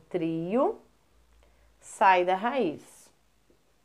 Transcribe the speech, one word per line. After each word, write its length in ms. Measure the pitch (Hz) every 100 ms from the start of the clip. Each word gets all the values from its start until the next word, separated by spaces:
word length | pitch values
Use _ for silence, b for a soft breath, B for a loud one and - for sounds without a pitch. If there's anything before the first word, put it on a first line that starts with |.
| -
trio, 680 | 185 165 165 170 233 339 453 - _ _ _ _ _ b b b _
sai 440 | - - 196 185
da 100 | 180
raiz. 640 | 185 233 277 180 139 - - - _ _ _ _ _ _ _